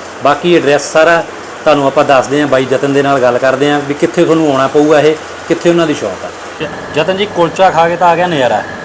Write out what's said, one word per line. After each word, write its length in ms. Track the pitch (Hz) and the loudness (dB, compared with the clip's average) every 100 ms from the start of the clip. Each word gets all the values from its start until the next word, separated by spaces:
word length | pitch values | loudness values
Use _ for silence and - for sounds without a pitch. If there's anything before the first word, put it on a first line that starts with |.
| - - | -16 -2
ਬਾਕੀ 340 | 135 151 175 165 | 0 0 2 2
ਐਡਰੈਸ 360 | 135 143 - | 2 0 0
ਸਾਰਾ 300 | 156 160 170 151 - - - | 2 2 2 -2 -10 -16 -6
ਤੁਹਾਨੂੰ 240 | - 147 139 | 0 2 2
ਆਪਾਂ 180 | 147 135 | 0 2
ਦੱਸਦੇ 360 | 135 120 139 | 2 2 0
ਹਾਂ, 60 | 147 | 0
ਬਾਈ 180 | 131 131 | 0 0
ਜਤਨ 280 | 135 143 | -2 0
ਦੇ 80 | 139 | 0
ਨਾਲ 200 | 139 139 | 0 2
ਗੱਲ 160 | 123 120 | 2 2
ਕਰਦੇ 340 | 131 131 143 | 0 0 0
ਹਾਂ 80 | 147 | 0
ਵੀ 140 | 143 | -2
ਕਿੱਥੇ 320 | 143 165 - 170 | -2 -2 0 2
ਤੁਹਾਨੂੰ 260 | 160 156 | 2 2
ਆਉਣਾ 160 | 135 135 | 2 0
ਪਊਗਾ, 320 | 151 147 156 | 2 4 4
ਇਹ 160 | 151 156 - - - | 2 0 -4 -10 -6
ਕਿੱਥੇ 220 | 165 175 | -2 0
ਉਹਨਾਂ 180 | 170 165 | 2 0
ਦੀ 60 | |
ਸ਼ੌਪ 320 | 143 110 90 - | -2 -6 -8 -12
ਆ। 40 | - - - | -14 -16 -10
ਜ-, 320 | 151 - - 147 | -10 -10 -8 -4
ਜਤਨ 220 | 160 190 | -2 -2
ਜੀ, 80 | 202 | -2
ਕੁਲਚਾ 440 | 175 165 160 190 | 0 0 2 2
ਖਾ 200 | 156 170 | 4 0
ਕੇ 60 | 170 | 2
ਤਾਂ 120 | 180 | 2
ਆ 80 | 165 | 2
ਗਿਆ 120 | 180 | 0
ਨਜ਼ਾਰਾ, 360 | 160 123 107 - - | 0 0 0 -4 -10